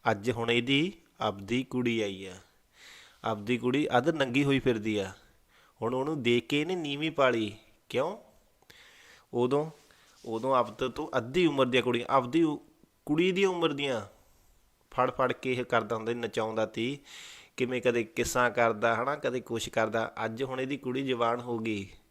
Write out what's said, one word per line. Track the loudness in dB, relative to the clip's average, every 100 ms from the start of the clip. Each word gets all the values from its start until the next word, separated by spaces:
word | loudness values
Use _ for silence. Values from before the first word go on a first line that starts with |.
| 0
ਅੱਜ | 0 -2
ਹੁਣ | -2 2
ਇਹਦੀ | 2 4 2 2 -4 _ _
ਆਪਦੀ | -4 -4 -4 -4
ਕੁੜੀ | -2 -2 0 0
ਆਈ | -2 -4 -12
ਆ, | -16 -20 _ _ _ -20 -20 -20 _
ਆਪਦੀ | -4 -4 -2 0
ਕੁੜੀ | 0 0 2 2
ਅੱਧ | 2
ਨੰਗੀ | 0 0 2
ਹੋਈ | 2 2
ਫਿਰਦੀ | 2 0 0 -2
ਆ। | -4 -10 _ _ _ _ _ _
ਹੁਣ | -4
ਉਹਨੂੰ | -2 -4 -2
ਦੇਖ | 2 2 2
ਕੇ | -2
ਇਹਨੇ | 0 -4
ਨੀਵੀਂ | -4 -4 -4
ਪਾ | 2 4
ਲਈ। | 4 -2 -6 _ _ _
ਕਿਉਂ? | -2 -2 -6 -16 _ _ _ _ -20 -20 -20 -20 -20 _
ਉਦੋਂ, | 0 2 0 -2 -10 _ _ _ _ -8
ਉਦੋਂ | -4 0 2
ਆਪਦੇ | 0 -2 -6
ਤੋਂ | -6 -4 -4
ਅੱਧੀ | -2 0 2
ਉਮਰ | 4 2
ਦੀਆਂ | 4
ਕੁੜੀਆਂ, | 2 0 2
ਆਪਦੀ | 0 2 2
ਉ-, | 2 0 -12 _ _ _ -4
ਕੁੜੀ | 2 2
ਦੀ | 2 0
ਉਮਰ | 2 0
ਦੀਆਂ | 0 -2 -4 -6 -18 _ _ _ _ _ _ _
ਫੜ | 0 0
ਫੜ | 2 0
ਕੇ | 0 -2
ਇਹ | -2 2
ਕਰਦਾ | 0 6 6
ਹੁੰਦਾ | 6
ਸੀ, | 0
ਨਚਾਉਂਦਾ | -2 -2 0 0 -2 -2
ਸੀ, | -4 -4 -12 -20 -18 -20 -20 -4
ਕਿਵੇਂ | -2 0
ਕਦੇ | 0 0
ਕਿੱਸਾ | -2 -4 -2 2 2
ਕਰਦਾ, | 4 2 2 0 2
ਹਨਾ, | -2 -2
ਕਦੇ | -4 -4
ਕੁਛ | -4 -6 -2
ਕਰਦਾ। | 0 0 0 -2 -4 -6
ਅੱਜ | -6
ਹੁਣ | -6 -6
ਇਹਦੀ | -6 -6
ਕੁੜੀ | -4 -4 -2
ਜਵਾਨ | 0 2 0
ਹੋ | -4 -4
ਗਈ। | -2 -4 -6 -16 _